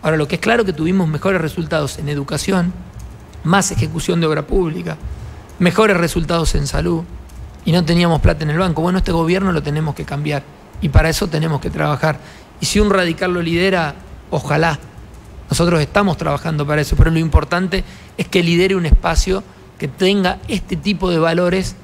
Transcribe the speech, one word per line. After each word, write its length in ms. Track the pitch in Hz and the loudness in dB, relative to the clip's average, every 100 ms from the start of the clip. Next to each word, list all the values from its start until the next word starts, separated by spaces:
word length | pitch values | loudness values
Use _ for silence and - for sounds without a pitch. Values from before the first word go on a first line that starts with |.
Ahora, 160 | - 156 | 0 0
lo 100 | 147 | 0
que 80 | 170 | -2
es 60 | |
claro 240 | - 233 202 | 0 2 2
que 80 | |
tuvimos 340 | 151 160 190 165 | 0 0 2 0
mejores 320 | 151 190 190 | 0 0 0
resultados 580 | 160 160 156 160 143 - | -2 -4 -2 -2 -2 -4
en 100 | 147 | -6
educación, 640 | 147 139 151 - 190 175 190 - - - - - - | -4 -4 -4 0 0 0 -4 -14 -16 -16 -18 -20 -8
más 260 | 156 196 180 | 0 2 2
ejecución 480 | 185 160 160 - 170 | -2 -2 -4 -2 0
de 40 | 160 | 2
obra 220 | 151 147 | 0 0
pública, 500 | 156 170 160 170 156 - - - - - - | 0 0 -4 -8 -8 -10 -12 -14 -16 -18 0
mejores 380 | 180 - 220 180 | 0 4 4 4
resultados 580 | 165 175 156 170 156 - | 2 0 0 0 2 0
en 100 | 143 | 0
salud, 380 | 151 170 165 170 - - - - - | -2 -2 -2 -4 -14 -16 -16 -16 -8
y 80 | - | 0
no 140 | 170 160 | 2 4
teníamos 340 | 170 175 156 | 2 4 4
plata 220 | - 160 | 4 2
en 60 | 151 | 0
el 80 | 151 | 0
banco. 240 | 185 160 | 0 0
Bueno, 160 | 170 185 | 0 0
este 140 | - | 0
gobierno 400 | 170 165 180 196 | 2 2 2 2
lo 100 | 165 | 0
tenemos 320 | 143 151 156 | -2 -2 -2
que 100 | 143 | -4
cambiar, 380 | - 143 151 143 - - - - | -6 -4 -2 -4 -6 -20 -20 -4
y 80 | 175 | 2
para 200 | 139 156 | 4 4
eso 180 | 156 202 | 0 -2
tenemos 340 | 156 160 147 | -2 -2 -2
que 80 | - | -4
trabajar. 500 | 151 151 151 156 143 - - - - | -2 -2 0 -2 -2 -10 -20 -20 -8
Y 60 | - | -2
si 140 | 202 | 2
un 100 | 208 | 4
radical 420 | 196 175 165 185 | 4 2 -2 -2
lo 120 | 180 | -2
lidera, 500 | 165 170 190 185 156 - - - - | -2 0 2 0 -2 -6 -16 -20 -6
ojalá. 480 | 156 - 147 165 147 - - - - - - - | -6 -2 0 0 -2 -10 -20 -20 -20 -20 -20 -4
Nosotros 320 | - 170 170 | 0 2 2
estamos 380 | 143 202 202 147 | 2 2 2 0
trabajando 480 | 156 143 170 156 143 | -2 -2 -2 -4 0
para 160 | 151 | 0
eso, 140 | 147 147 | 0 4
pero 160 | 147 | 6
lo 80 | 160 | 6
importante 640 | 165 156 147 175 185 185 - - - - | 4 2 2 -2 0 -2 -4 -12 -18 -8
es 100 | 190 | 0
que 140 | 185 | 2
lidere 340 | 170 170 190 190 | 2 4 4 2
un 120 | 165 | 6
espacio 560 | - 175 160 - 185 - - - - | 4 6 0 0 -2 -4 -20 -20 -10
que 100 | 147 | -10
tenga 520 | - 190 202 180 190 - | 0 2 4 2 -2 -4
este 280 | 220 - 170 | -6 -4 -4
tipo 360 | 147 190 185 | -2 -2 0
de 80 | 165 | 2
valores 560 | 165 170 175 185 185 - | 2 2 2 0 -2 -8